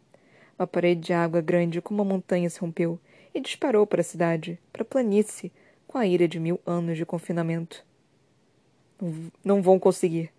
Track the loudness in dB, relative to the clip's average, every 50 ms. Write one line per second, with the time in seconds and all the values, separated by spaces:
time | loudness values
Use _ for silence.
0 | _ _ -20 _ _ _ _ _ -20 _ _ -6 -6 -2 0 2 2 2 2 2
1 | 0 0 0 2 2 2 0 0 0 2 2 2 2 0 -2 -4 -6 -4 -2 -2
2 | 0 0 -2 -2 -2 -2 -2 0 0 -2 -4 -6 -8 -6 -4 -2 -2 -2 -4 -6
3 | -12 _ -20 -20 -18 -10 -8 -8 -6 -8 -6 -4 0 2 4 4 4 4 2 0
4 | -2 -2 -2 0 0 0 0 -2 -4 -8 -12 -12 _ _ -10 -10 -8 -2 -2 0
5 | 0 4 2 2 2 0 -4 -12 -14 -14 -16 _ _ _ _ _ _ -8 -4 -2
6 | 2 2 4 4 4 2 2 -2 -2 -2 -4 -4 -4 -4 -2 -2 -2 -2 -4 -4
7 | -4 -6 -6 -6 -6 -4 -4 -2 -2 -2 -2 -4 -6 -8 -12 -20 -20 _ _ _
8 | _ _ _ _ _ _ _ _ _ _ _ _ _ _ _ _ _ _ _ -8
9 | -8 -8 -8 -8 -12 -14 -16 _ 0 2 2 4 6 6 6 6 6 4 2 4
10 | 0 0 0 -2 -4 -6 -10